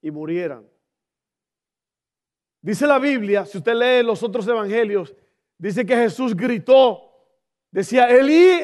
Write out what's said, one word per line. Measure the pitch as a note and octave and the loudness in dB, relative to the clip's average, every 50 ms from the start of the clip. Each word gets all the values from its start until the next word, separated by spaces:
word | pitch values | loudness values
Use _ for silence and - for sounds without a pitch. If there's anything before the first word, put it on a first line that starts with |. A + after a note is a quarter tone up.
y | - D#3 | -14 -14
murieran. | D3 D3+ D#3 D#3 E3+ F3 F3+ D3+ C3 A2+ G#2 _ _ _ _ _ _ _ _ _ _ _ _ _ _ _ _ _ _ _ _ _ _ _ _ _ _ _ _ _ _ _ _ _ _ _ _ _ _ _ | -12 -10 -10 -8 -8 -6 -6 -8 -10 -14 -20 _ _ _ _ _ _ _ _ _ _ _ _ _ _ _ _ _ _ _ _ _ _ _ _ _ _ _ _ _ _ _ _ _ _ _ _ _ _ _
Dice | - F#3 G#3 G3+ C#4 | -10 -8 -6 -2 0
la | D4 C#4 | 0 0
Biblia, | C4 C4+ C#4+ C#4 A#3+ G#3 G3+ G3+ G3+ F3+ | 0 0 -2 -2 -2 -2 -2 -2 -2 -2
si | - - | -4 -10
usted | F#3 - A3+ A#3 | -8 -4 -2 -2
lee | A#3 A#3+ B3+ B3+ B3 A#3 | 0 0 0 2 0 0
los | A#3 G#3 - A3+ | 0 -4 -4 -6
otros | A3+ F#3 A#3 F#3+ | -6 -6 -6 -4
evangelios, | A3+ A#3 A3 G#3 G3 G#3+ A#3 A#3 G3+ G3+ G3 E3+ - - _ _ _ _ _ _ _ _ | -4 -4 -4 -4 -4 -2 -2 -2 -2 -4 -6 -6 -8 -16 _ _ _ _ _ _ _ _
dice | - E3+ G#3 F3 B3 A3+ | -12 -8 -6 -4 -4 -2
que | F3+ B3+ | 0 0
Jesús | A#3+ A#3+ G#3+ - B3 C4 A#3+ G#3+ | 0 0 -2 -2 -4 -6 -4 -4
gritó, | E3+ A#3+ B3 A#3+ G3 - - C4 C4 C4 A#3+ G3 - - _ _ _ _ _ _ _ _ _ _ _ _ _ | -4 -4 -4 -4 -4 0 4 4 4 4 4 0 -4 -12 _ _ _ _ _ _ _ _ _ _ _ _ _
decía, | - F#3 G3 - A#3+ B3+ B3 A#3+ | -8 -8 -6 -2 2 2 4 6
"Elí, | B3 C4 C4+ C#4+ D#4 E4 F4+ F#4 F4+ E4+ | 6 4 4 6 4 6 6 6 4 4